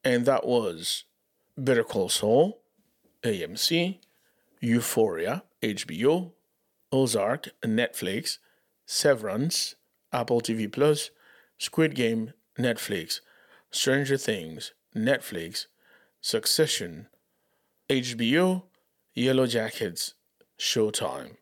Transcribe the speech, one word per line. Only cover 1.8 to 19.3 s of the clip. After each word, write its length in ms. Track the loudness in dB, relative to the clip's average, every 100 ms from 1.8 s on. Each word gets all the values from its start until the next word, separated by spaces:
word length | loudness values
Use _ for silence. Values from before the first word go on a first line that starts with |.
Call 280 | 2 -2 0
Saul, 500 | 0 4 6 4 0 _ _ _ _ _ _
A 180 | -4 -2
M 140 | -4 -4
C, 440 | 0 2 0 -4 _ _ _ _ _ _
Euphoria, 840 | 0 0 2 2 2 2 -2 -4 _ _
H 240 | -4 -4 -8
B 200 | 0 2
O, 280 | 2 -2 _ _ _ _ _ _
Ozark, 560 | 2 2 2 0 -2 -6 _
Netflix, 720 | -2 0 0 -2 -4 -4 -6 -10 _ _ _ _
Severance, 920 | -6 2 4 2 0 -2 -2 -2 -4 -10 _ _ _
Apple 300 | -4 0 0
T 100 | 0
V 160 | -4 -4
Plus, 400 | 2 2 2 -4 _ _ _ _ _
Squid 360 | -4 2 2
Game, 400 | 2 0 0 -4 -12 _ -4
Netflix, 600 | -2 -2 -4 -6 -6 -10 _ _ _ -20 _
Stranger 480 | -2 2 2 2 0
Things, 540 | 0 -4 -6 -12 -14 _ _
Netflix, 720 | -4 0 0 -2 -8 -8 -8 -12 _ _ _ _ _
Succession, 840 | -4 -2 0 2 2 0 -6 -12 -18 _ _ _ _ _ _ _ 0
H 280 | 0 0 -2
B 220 | 2 4
O, 260 | 4 2 -4 _ _ _ _
Yellow 320 | -2 2